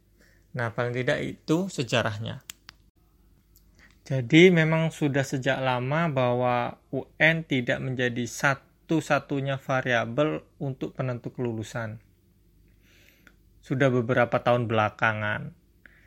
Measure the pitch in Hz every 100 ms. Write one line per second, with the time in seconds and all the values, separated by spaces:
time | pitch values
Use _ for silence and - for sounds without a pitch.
0 | _ _ _ _ _ 127 117 117 120 123
1 | 127 147 139 - - 156 190 - 120 120
2 | 107 104 110 - - - - _ _ _
3 | _ _ _ _ _ _ _ _ - _
4 | - 135 117 156 185 170 156 160 160 -
5 | 147 135 135 139 131 135 131 123 127 151
6 | 170 135 123 123 123 123 120 - _ 135
7 | - _ 156 165 160 135 120 135 135 127
8 | 123 120 120 - 143 135 - _ - 165
9 | - 143 - 143 139 135 - 131 127 120
10 | 113 120 151 156 - _ 139 131 156 -
11 | 131 120 123 - 123 113 107 120 110 113
12 | - _ _ _ _ _ _ _ _ _
13 | _ _ - _ _ _ - 135 135 123
14 | 117 123 120 127 - 120 113 110 107 -
15 | 113 107 104 113 - - _ _ - -